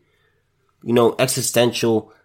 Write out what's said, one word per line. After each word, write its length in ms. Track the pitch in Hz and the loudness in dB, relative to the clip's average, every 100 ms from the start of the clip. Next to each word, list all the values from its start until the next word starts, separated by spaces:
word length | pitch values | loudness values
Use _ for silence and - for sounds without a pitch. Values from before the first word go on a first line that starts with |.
| _ _ _ _ _ _ _ _ | _ _ _ _ _ _ _ _
you 120 | - | -2
know, 200 | 120 117 - | 2 2 2
existential. 920 | 131 - 117 117 120 - 117 110 - _ | -2 -2 -4 0 0 0 0 -2 -4 _